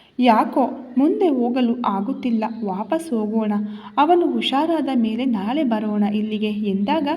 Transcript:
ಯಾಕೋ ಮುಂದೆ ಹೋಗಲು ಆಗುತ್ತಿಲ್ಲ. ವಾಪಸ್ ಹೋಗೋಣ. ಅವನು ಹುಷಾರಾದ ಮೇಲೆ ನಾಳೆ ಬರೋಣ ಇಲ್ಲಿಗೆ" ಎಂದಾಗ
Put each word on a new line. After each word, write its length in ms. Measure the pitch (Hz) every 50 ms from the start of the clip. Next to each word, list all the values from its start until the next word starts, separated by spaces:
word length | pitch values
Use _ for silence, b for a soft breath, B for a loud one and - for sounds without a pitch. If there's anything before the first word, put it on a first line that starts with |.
| b b b b
ಯಾಕೋ 760 | 247 254 214 220 - - - 302 254 - - - - - - 247
ಮುಂದೆ 300 | 269 320 403 427 415 349
ಹೋಗಲು 480 | 277 247 233 240 240 262 254 226 240 247 -
ಆಗುತ್ತಿಲ್ಲ. 580 | 226 202 196 202 226 269 - - 254 226 220 214 226 226 220 214
ವಾಪಸ್ 440 | 196 185 190 220 - 320 320 320 -
ಹೋಗೋಣ. 440 | 240 220 214 208 214 226 214 208 208 208 208 B B B B B B -
ಅವನು 340 | 285 311 359 349 339 302
ಹುಷಾರಾದ 580 | 247 226 208 - 254 269 311 330 330 311 269 269 262
ಮೇಲೆ 300 | 247 226 214 220 226 262
ನಾಳೆ 380 | 269 233 196 190 214 254 311 320
ಬರೋಣ 400 | 247 226 214 214 214 208 208 208
ಇಲ್ಲಿಗೆ" 460 | 202 208 214 214 214 214 208 214 214
ಎಂದಾಗ 580 | 208 208 214 202 190 196 202 233 294 320 285 285 294